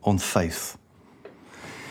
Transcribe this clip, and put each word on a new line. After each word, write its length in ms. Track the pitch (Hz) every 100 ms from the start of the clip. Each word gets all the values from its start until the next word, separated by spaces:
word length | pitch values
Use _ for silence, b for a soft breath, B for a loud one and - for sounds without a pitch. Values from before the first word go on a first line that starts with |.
on 140 | - 95
faith. 640 | - 104 85 - - - _ - B B B B B B B B B